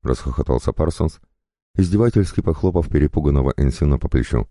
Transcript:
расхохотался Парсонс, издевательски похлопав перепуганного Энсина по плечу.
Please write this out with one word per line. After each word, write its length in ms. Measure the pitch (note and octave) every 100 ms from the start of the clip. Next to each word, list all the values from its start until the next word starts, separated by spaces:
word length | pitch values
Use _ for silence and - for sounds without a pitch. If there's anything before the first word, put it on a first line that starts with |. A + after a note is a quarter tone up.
расхохотался 680 | B1 B1+ - B1+ - A#1+ -
Парсонс, 480 | - D#2+ - D#2 - _ _ _ _ _
издевательски 640 | - F#2 G#2 A#2+ A2+ F#2 -
похлопав 480 | - E2 F#2 F2 D#2+
перепуганного 640 | D2 D2 - C#2+ C#2+ C2 -
Энсина 420 | C2+ B1 D2 C#2
по 100 | -
плечу. 400 | C2 A#1 A1+ G#1